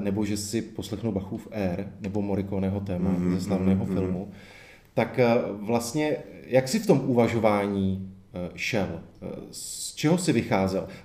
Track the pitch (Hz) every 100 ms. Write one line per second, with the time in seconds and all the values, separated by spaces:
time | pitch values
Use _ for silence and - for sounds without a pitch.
0 | 101 98 104 104 - 113 - - 98 101
1 | 113 95 95 110 - 107 95 92 98 -
2 | 98 104 101 95 98 101 95 98 98 90
3 | 95 90 90 92 - 95 92 95 101 95
4 | 92 92 101 - - - - - - -
5 | 113 - 120 117 - 101 104 117 120 151
6 | 151 135 - - 71 131 131 220 - 143
7 | 135 120 113 117 110 104 101 98 95 95
8 | 95 - - 90 90 - - 110 87 82
9 | - - 92 - 85 - - - - -
10 | 151 175 - 117 - 101 95 92 85 -